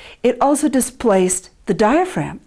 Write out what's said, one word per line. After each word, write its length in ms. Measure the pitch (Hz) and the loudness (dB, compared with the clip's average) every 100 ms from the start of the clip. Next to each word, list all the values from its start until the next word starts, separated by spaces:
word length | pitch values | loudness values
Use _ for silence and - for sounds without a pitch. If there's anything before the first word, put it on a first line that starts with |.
| - - | -20 -2
it 180 | 240 247 | -2 0
also 300 | 269 294 254 | 0 0 0
displaced 800 | 254 - - 233 190 185 185 - _ - | 0 -2 -2 0 2 2 -2 -8 _ -6
the 80 | |
diaphragm 680 | 170 214 302 359 175 143 165 | 0 2 2 0 -4 -8 -8